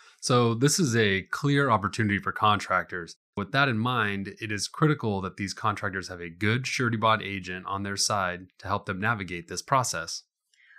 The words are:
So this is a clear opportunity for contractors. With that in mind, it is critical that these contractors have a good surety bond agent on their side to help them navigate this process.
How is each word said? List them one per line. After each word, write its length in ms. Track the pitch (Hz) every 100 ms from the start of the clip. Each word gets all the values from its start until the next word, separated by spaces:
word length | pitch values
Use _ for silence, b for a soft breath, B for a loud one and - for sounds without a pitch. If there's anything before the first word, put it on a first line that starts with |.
| B B
So 340 | - 123 120
this 260 | 113 143 147
is 180 | 151 113
a 240 | 104 95
clear 480 | 90 - 143 143 143
opportunity 480 | 107 95 - 107 101
for 160 | 98
contractors. 840 | - 107 101 - 92 85 90 82 - _ -
With 160 | 98
that 160 | 135 139
in 80 | 110
mind, 580 | 123 123 104 98 98 -
it 100 | 110
is 160 | 104 -
critical 540 | - 156 147 113 98
that 160 | 92 90
these 160 | 98
contractors 560 | - 110 104 101 95 87
have 100 | 87
a 100 | 87
good 380 | 85 104 123 127
surety 300 | - 123 113
bond 240 | 110 107
agent 440 | 95 98 90 92 90
on 180 | 98
their 120 | 98 98
side 520 | - 104 92 90 92 _
to 80 | 92
help 180 | 98 -
them 140 | 92
navigate 480 | 107 113 90 85 82
this 140 | 92
process. 600 | - 135 120 85 80 - _ _ _ b b